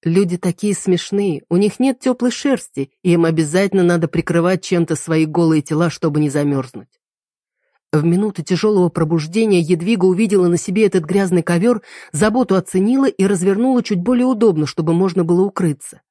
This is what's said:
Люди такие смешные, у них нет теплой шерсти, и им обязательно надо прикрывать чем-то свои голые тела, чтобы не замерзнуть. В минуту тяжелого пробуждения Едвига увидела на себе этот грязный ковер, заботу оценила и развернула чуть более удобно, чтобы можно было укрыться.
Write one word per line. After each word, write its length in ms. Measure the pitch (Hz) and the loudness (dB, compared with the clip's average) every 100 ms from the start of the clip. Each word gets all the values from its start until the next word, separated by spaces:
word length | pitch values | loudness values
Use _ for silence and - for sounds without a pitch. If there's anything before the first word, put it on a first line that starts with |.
Люди 340 | - 170 196 175 | 0 0 0 -2
такие 360 | 180 170 208 | -4 -4 -4
смешные, 680 | 190 - 180 - 196 202 147 _ | -4 -2 -2 -2 -4 -2 -4 _
у 80 | 175 | 0
них 240 | 208 - | 0 0
нет 180 | 262 254 | -2 0
теплой 320 | 254 247 247 | -2 0 -2
шерсти, 640 | - 285 262 - - 135 _ | -2 -2 -2 -4 -10 -10 _
и 100 | 180 | 0
им 100 | 170 | 2
обязательно 580 | 165 160 151 175 196 196 | 2 2 0 0 0 2
надо 240 | 175 175 165 | 2 2 0
прикрывать 560 | - - 170 170 185 | -4 -2 0 0 -2
чем-то 320 | - 180 165 | -2 -2 0
свои 320 | 156 - 160 156 | -4 -2 0 0
голые 340 | 156 165 160 | 0 2 2
тела, 300 | 147 156 170 | 0 -2 -2
чтобы 300 | - 165 147 | -2 -2 0
не 100 | 151 | 0
замерзнуть. 680 | 143 143 139 131 110 - _ _ _ _ _ _ _ _ _ _ | 0 0 -2 -4 -12 -20 _ _ _ _ _ _ _ _ _ _
В 120 | 156 | 0
минуту 400 | 160 175 208 196 | 2 0 -2 -6
тяжелого 460 | 156 175 214 208 175 | -4 0 2 2 0
пробуждения 680 | 170 160 165 151 190 220 185 | 0 -2 -2 -2 -2 2 2
Едвига 440 | 160 175 175 226 | 2 -2 0 2
увидела 420 | 185 185 220 196 180 | 2 2 2 2 2
на 100 | 175 | 0
себе 300 | - 190 208 | -2 0 2
этот 180 | 185 | 0
грязный 380 | 151 190 190 175 | 0 -2 2 0
ковер, 400 | - 170 220 233 - - - | 0 0 2 0 -6 -20 -12
заботу 420 | 147 208 226 254 | -2 0 0 0
оценила 520 | 190 185 185 202 262 269 | 0 0 -2 0 2 0
и 200 | - 190 | 0 0
развернула 560 | 196 180 196 254 247 | 0 0 0 0 0
чуть 160 | - 196 | 0 -2
более 280 | 180 247 254 | 0 0 0
удобно, 400 | 233 226 160 151 | 2 2 2 -2
чтобы 280 | - 160 | -4 0
можно 300 | 170 185 175 | 0 0 0
было 180 | 170 175 | 0 2
укрыться. 580 | 196 - 175 139 - - _ | 0 0 -2 -4 -10 -20 _